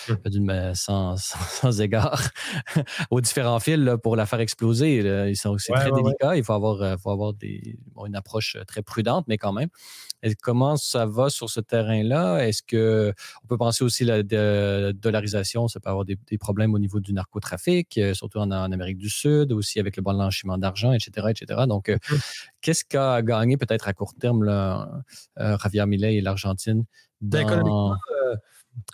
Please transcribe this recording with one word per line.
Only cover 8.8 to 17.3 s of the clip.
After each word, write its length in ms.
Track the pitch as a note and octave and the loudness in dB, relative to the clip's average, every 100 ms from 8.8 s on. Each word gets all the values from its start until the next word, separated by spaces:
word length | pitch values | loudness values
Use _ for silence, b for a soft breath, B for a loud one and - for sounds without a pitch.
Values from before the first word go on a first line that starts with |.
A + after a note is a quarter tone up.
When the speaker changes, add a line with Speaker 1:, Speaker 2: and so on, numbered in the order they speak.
Speaker 2:
prudente, 440 | G2+ - G#2+ D#3+ D3 | -8 -4 0 0 -2
mais 100 | G#2+ | -4
quand 140 | G2+ | -2
même. 160 | G2+ D#3+ B B B B B | -2 -4 B B B B B
Et 100 | A2+ | -4
comment 420 | G#2 - A#2+ C3+ D3+ | -4 0 2 2 0
ça 300 | - B2 A2 | -2 -2 -2
va 240 | A2 C#3 | 2 0
sur 180 | - A2+ | 0 -6
ce 100 | - | -8
terrain-là ? 840 | G#2+ A#2 A2 A2 A2 C#3+ F3+ E3+ A#2 | -2 0 2 2 2 2 2 2 0
Est-ce 160 | G2+ | -2
que 500 | - A#2 A2 G#2+ G#2 G2 B B | -2 2 4 4 2 -2 B B
on 20 | - | -6
peut 100 | A#2 | -2
penser 260 | A#2 A2+ | 0 2
aussi 200 | B2 - | 0 2
la 180 | A#2+ A2 | 2 2
de-, 680 | G2+ G#2+ G#2 G#2 G2+ G2 G2 | 2 2 4 4 2 0 0
dollarisation, 760 | G2 A2+ G#2+ G2+ G#2 F#2+ A#2 A#2 | -2 0 0 0 -2 -2 -2 -2
ça 100 | - | -2
peut 80 | - | -4
avoir 140 | G2 | -4
des, 140 | G2 F#2+ - | -2 -6 -6
des 80 | G#2+ | -6
problèmes 360 | - G2 A2 | -2 0 2
au 40 | G#2 | 2
niveau 180 | G2+ G#2 | 0 -2
du 120 | G2 | -2
narcotrafic, 840 | G2 F#2 | -4 -4